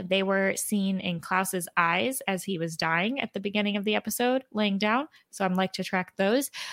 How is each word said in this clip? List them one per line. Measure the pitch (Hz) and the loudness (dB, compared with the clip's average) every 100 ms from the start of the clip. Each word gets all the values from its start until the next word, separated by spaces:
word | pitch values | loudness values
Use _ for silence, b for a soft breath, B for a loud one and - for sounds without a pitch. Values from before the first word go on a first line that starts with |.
They | 180 190 | 0 0
were | 190 196 190 - | 2 2 2 0
seen | - 208 190 185 | -2 0 0 0
in | 190 170 | -2 -4
Klaus's | - 185 190 185 170 - | -2 0 0 -2 -2 2
eyes | 170 175 247 262 - | 2 2 0 -2 -2
as | 185 | -2
he | - 175 | -2 -2
was | 165 160 | -2 -2
dying | 160 165 208 277 | 0 2 0 -2
at | 226 | -4
the | 202 | -4
beginning | 202 208 208 202 | -2 0 0 0
of | 202 | 0
the | 208 | -2
episode, | 220 - 247 254 - | -2 0 2 0 -2
laying | 214 208 196 | 0 2 2
down. | 214 240 311 b b | 2 0 -2 b b
So | - 190 | -2 0
I'm | 185 | 2
like | 185 | 0
to | - 185 | -2 -4
track | 190 180 - | -2 -2 0
those. | 196 254 269 B B | 2 2 0 B B